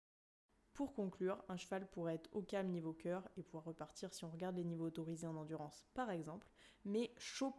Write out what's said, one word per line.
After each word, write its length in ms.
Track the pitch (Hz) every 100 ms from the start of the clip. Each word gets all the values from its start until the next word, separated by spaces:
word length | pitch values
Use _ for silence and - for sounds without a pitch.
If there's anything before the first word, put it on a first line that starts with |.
| _ _ _ _ _ _ _
Pour 200 | - 277
conclure, 480 | 226 196 - 185 196 -
un 80 | 180
cheval 340 | - 190 190
pourrait 260 | 180 165 165
être 140 | -
au 80 | 214
calme 300 | 180 202 185
niveau 200 | 175 160
cœur 380 | 160 175 180 180 -
et 60 |
pouvoir 200 | - -
repartir 500 | 165 160 151 - 185
si 120 | - 165
on 40 |
regarde 280 | 165 180 180
les 80 | 170
niveaux 220 | 165 165
autorisés 400 | 165 160 165 165
en 100 | 160
endurance, 480 | 151 156 147 - -
par 180 | - 240
exemple, 380 | 175 151 180 - - - -
mais 300 | 202 214 240 -
chaud 340 | - - 269